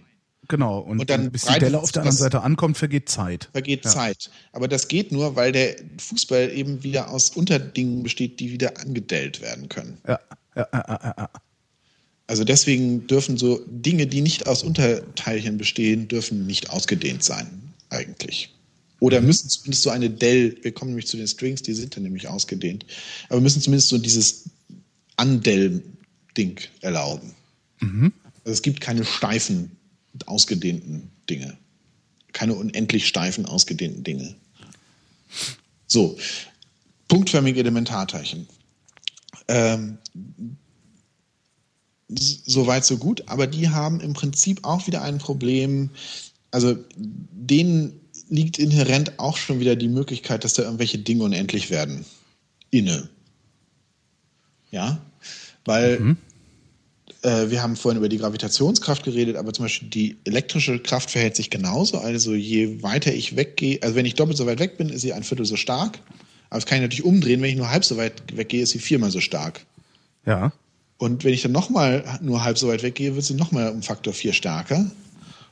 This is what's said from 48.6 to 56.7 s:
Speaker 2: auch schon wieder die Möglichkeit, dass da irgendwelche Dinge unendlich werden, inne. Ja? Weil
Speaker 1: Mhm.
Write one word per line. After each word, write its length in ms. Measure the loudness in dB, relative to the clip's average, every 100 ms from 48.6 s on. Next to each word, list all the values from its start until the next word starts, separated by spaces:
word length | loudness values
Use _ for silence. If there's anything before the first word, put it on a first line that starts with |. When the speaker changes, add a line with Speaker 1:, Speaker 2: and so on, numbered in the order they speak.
| 4 4 6 4 2 -4
Speaker 2:
auch 180 | -4 -4
schon 220 | -2 0
wieder 160 | 2 2
die 120 | 2
Möglichkeit, 560 | 0 -2 -6 -4 -4
dass 100 | 0
da 80 | 0
irgendwelche 360 | 0 -2 -2 -2
Dinge 260 | 0 2
unendlich 460 | 2 0 0 -2 -2
werden, 340 | -2 -4 -8 -12 -20 _ _ _ _ _
inne. 380 | 2 2 -2 -6 _ _ _ _ _ _ _ _ _ _ _ _ _ _ _ _
Ja? 300 | -6 -4 -4 -8 _ -20 -20 -20 _
Weil 360 | 0 4 4 4
Speaker 1:
Mhm. 160 | 4 2 -2 -20 _ _ _